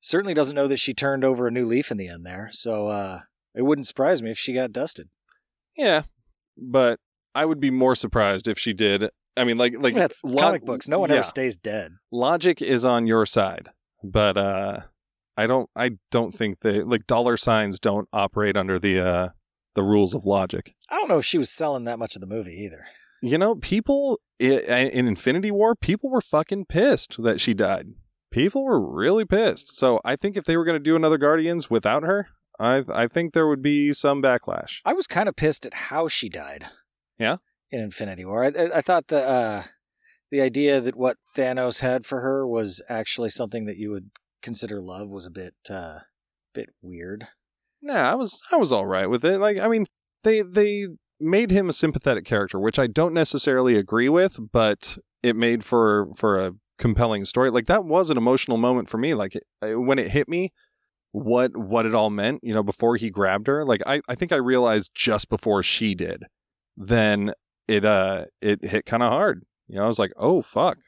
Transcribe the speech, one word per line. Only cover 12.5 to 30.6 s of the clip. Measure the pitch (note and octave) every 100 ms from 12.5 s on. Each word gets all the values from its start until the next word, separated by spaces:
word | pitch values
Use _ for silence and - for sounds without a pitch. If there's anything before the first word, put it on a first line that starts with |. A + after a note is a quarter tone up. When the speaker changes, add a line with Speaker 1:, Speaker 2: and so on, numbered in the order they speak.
| E3
Speaker 2:
is | - B2+
on | B2 A#2+ A2+
your | A2+ G#2+
side, | - G2 F2+ - _ _ _
but, | G2+ A2+ G#2 F#2+
uh, | G2 G2 G2 G2+ - _ _ _ _ -
I | A2
don't, | C3 A#2+ -
I | B2 G#2+ _
don't | A#2+ A2+ -
think | A2 F#2+
that, | A2 G2+ F#2
like, | A#2 -
dollar | A#2+ A#2+ A#2
signs | - A2+ G#2 F#2
don't | A2+ G2+ G#2
operate | G#2+ G2 - G#2 G2
under | F#2+ F#2
the, | G2 F#2
uh, | F#2 F2 F2+ - _ _ _ -
the |
rules | G2 G#2 G2
of | - G2
logic. | G2 F#2 - - _ -
Speaker 1:
I | D#4+
don't | G#4
know | E3
if | B2
she | F3
was | B2+
selling | - D#3 C#3 A#2
that | A#2
much | A2+ -
of |
the | F#2
movie | A2+ F#2+ E2+ G2+
either. | E2 - - _ _
Speaker 2:
You | B2 D3
know, | G3 A3+
people | - G3+ A3 C#4 C#4 A#3 _ _
i-, | B2+
in | C3+ - B2 C3 - B2+
Infinity | G2+ - D#3 G3+
War, | G3+ A3 A#3
people | - G3 C4+
were | B3+
fucking | - D3+ D#3+ G3 F#3+
pissed | E3 B3 G3+ - -
that | A#2 A2
she | -
died. | G#2 G2 G2 - - _ _ _
People | - E3 C4+ C4+
were | G3+ F2
really | C#2 A#2+ G#3
pissed. | G#3+ F#3+ A3 F#2+ - -
So | C3 A2+
I | - C#3
think | G3 G3
if |
they | D#3+
were | E3